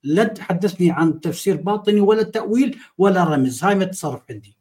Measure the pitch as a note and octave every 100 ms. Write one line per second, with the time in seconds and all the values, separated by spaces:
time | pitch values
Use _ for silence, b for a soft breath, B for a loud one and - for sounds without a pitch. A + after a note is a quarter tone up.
0 | C#3 E3 A3 - - E3+ G3+ - F3 D3+
1 | D#3+ - E3 - G3 D#3 E3+ G#3 G#3 G#3
2 | G3+ A3 G#3+ G#3+ G3+ A#3 C#4 - B -
3 | G3 F#3 E3 C#3+ B2+ B2 F#3 G3 F#3 F#3+
4 | D#3 B2 - G#2+ - _